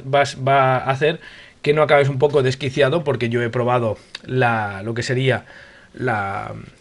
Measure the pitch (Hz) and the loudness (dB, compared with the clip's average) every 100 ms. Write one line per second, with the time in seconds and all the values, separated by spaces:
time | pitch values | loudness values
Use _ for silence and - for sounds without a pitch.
0 | 135 139 135 - 131 139 131 127 127 135 | -2 0 0 -2 0 4 4 2 0 0
1 | 151 170 - - - _ 147 151 147 143 | 0 -2 -10 -20 -20 _ 0 2 4 4
2 | 139 135 147 143 127 127 139 147 131 165 | 4 2 2 4 2 -2 -4 0 2 2
3 | 147 120 117 120 120 123 120 123 113 104 | -2 -2 -2 -2 -2 -2 0 0 0 -4
4 | - - - 127 123 113 104 98 104 117 | -10 -18 -6 0 0 0 -4 -8 -8 -6
5 | 120 127 131 113 - - - - - - | -4 -2 0 -2 -4 -20 -20 -20 -20 -8
6 | 123 107 98 101 107 107 113 - | -4 -4 -4 -8 -10 -12 -16 -20